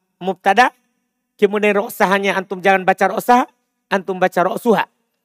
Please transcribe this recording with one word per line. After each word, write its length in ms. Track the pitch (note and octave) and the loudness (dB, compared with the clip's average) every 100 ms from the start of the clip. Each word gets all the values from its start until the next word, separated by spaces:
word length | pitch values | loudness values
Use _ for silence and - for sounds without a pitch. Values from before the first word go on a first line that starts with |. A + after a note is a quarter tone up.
| _ _ | _ _
mubtada. 560 | F3+ F#3 G3 G3+ B3+ - _ _ _ _ _ _ | -10 -4 0 2 2 -2 _ _ _ _ _ _
Kemudian 400 | G3+ G#3 G#3 G3+ | -2 0 0 0
ra'sahanya 560 | G#3+ - G3 G3 G3 F#3+ | -4 -2 0 0 -2 -4
antum 240 | F#3 F#3+ | -6 -4
jangan 240 | F#3+ F#3+ | 0 2
baca 320 | F3+ F#3+ F#3+ F#3+ | 0 0 0 -2
ra'sah, 320 | - B3 D4 _ _ _ _ | 2 2 2 _ _ _ _
antum 320 | G3 F#3+ F#3 | -6 -4 -2
baca 340 | F#3 F#3 F3+ | -2 0 -2
ra'suha 320 | G#3+ A#3+ F#3 - _ _ _ | -2 0 0 -2 _ _ _